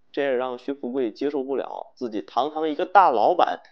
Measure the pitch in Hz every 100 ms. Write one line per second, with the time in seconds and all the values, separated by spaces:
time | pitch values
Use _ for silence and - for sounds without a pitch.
0 | _ - 143 127 127 123 - 139 127 131
1 | 120 - 139 147 131 135 - 50 - -
2 | 123 107 - - 139 151 156 147 180 202
3 | 180 120 117 175 151 87 -